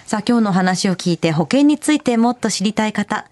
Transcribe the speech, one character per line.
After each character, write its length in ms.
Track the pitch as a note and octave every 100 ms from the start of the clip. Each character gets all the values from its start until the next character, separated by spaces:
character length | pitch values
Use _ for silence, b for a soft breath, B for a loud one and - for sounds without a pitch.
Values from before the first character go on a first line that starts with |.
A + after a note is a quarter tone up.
さ 140 | B G#3+
あ、 40 | G#3
今 120 | A#3+
日 40 |
の 80 | G#3+
話 380 | F#3 F#3 F#3 G3+
を 60 | F3
聞 160 | -
い 40 | E3+
て 160 | E3
保 120 | D#3
険 180 | D#3+ B3+
に 160 | C#4+ D4+
つ 120 | -
い 100 | D4+
て 180 | C#4 A#3
も 140 | A#3
っ 60 | A#3+
と 120 | A3
知 120 | -
り 120 | F#3+
た 120 | G#3 G#3+
い 60 |
方、 380 | G3+ G#3 G#3+ -